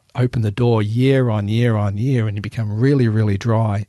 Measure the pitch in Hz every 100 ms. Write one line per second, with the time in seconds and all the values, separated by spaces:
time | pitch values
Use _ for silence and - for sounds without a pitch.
0 | _ 123 123 120 107 101 120 113 104 117
1 | 131 135 123 107 101 110 120 110 104 101
2 | 127 127 110 104 101 - 107 107 131 143
3 | 117 110 104 98 117 113 113 101